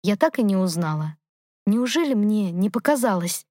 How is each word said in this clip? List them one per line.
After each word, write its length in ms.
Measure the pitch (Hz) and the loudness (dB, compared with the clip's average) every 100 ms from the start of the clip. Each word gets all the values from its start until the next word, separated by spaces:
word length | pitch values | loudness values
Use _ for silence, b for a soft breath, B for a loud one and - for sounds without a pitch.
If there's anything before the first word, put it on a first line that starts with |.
я 140 | 180 208 | 0 2
так 220 | 311 320 | 2 2
и 40 | |
не 140 | 214 190 | 0 2
узнала. 580 | 185 165 165 156 156 156 _ _ _ _ - | 0 -2 -2 -2 -6 -10 _ _ _ _ -2
Неужели 500 | 214 247 302 320 240 | 0 0 0 0 0
мне 360 | 208 214 190 | 2 0 -2
не 180 | 170 196 | 0 -2
показалось? 760 | 233 269 294 240 185 175 - - | 0 0 0 0 0 -2 -8 -12